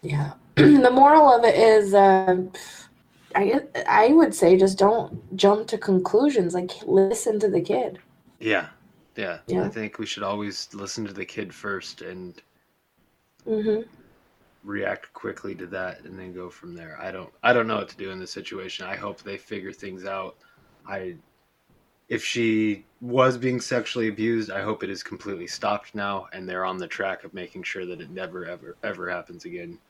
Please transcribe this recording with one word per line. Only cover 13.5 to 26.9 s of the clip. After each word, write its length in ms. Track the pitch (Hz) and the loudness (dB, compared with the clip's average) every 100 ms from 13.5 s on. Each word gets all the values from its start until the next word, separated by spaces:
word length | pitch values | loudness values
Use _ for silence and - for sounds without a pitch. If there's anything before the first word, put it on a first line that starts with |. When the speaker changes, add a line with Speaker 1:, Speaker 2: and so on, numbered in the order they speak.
| 220 214 214 233 _ _ _ _ _ _ _ | -4 -2 -4 -6 _ _ _ _ _ _ _
Speaker 2:
react 480 | 101 101 98 95 - | -12 -8 -6 -8 -14
quickly 420 | - - - 98 87 | -14 -12 -12 -14 -14
to 120 | 90 | -12
that 360 | 95 92 - | -10 -10 -12
and 160 | - 92 | -18 -18
then 140 | 92 | -16
go 160 | 90 90 | -16 -16
from 260 | - - - | -18 -20 -18
there. 220 | 160 80 | -18 -14
I 80 | 95 | -12
don't, 220 | 92 90 _ | -12 -16 _
I 120 | 117 | 0
don't 140 | 123 113 | 2 0
know 100 | 107 | -4
what 120 | 98 | -8
to 80 | - | -14
do 140 | 95 | -14
in 80 | 92 | -12
this 120 | 92 | -14
situation. 540 | - 92 95 92 - 90 | -14 -14 -14 -14 -14 -12
I 100 | 98 | -10
hope 260 | 101 98 | -12 -12
they 160 | 101 98 | -14 -16
figure 340 | _ 104 95 | _ -14 -12
things 340 | 92 101 92 95 | -16 -16 -14 -12
out. 300 | 98 95 _ _ _ _ _ - | -12 -12 _ _ _ _ _ -14
I, 300 | 98 92 85 _ _ _ _ _ _ _ _ _ | -12 -12 -16 _ _ _ _ _ _ _ _ _
if 140 | 117 | -8
she 640 | - 120 117 110 110 101 _ _ | -6 -2 0 0 -2 -4 _ _
was 360 | 123 123 131 123 | -6 0 2 0
being 220 | 127 123 | -4 -4
sexually 480 | - 123 110 123 110 | -4 -6 -6 -6 -6
abused, 420 | 104 110 117 107 | -4 -4 -2 -4
I 100 | 95 | -8
hope 220 | 98 107 | -8 -8
it 60 | 92 | -8
is 120 | 95 | -10
completely 460 | - 95 104 95 87 | -14 -16 -12 -12 -12
stopped 480 | - 101 104 - 104 | -8 -6 -6 -8 -10
now 320 | 101 98 - | -8 -8 -12
and 140 | 95 92 | -16 -12
they're 180 | 92 92 | -8 -6
on 120 | 92 | -8
the 100 | |
track 360 | 85 | -10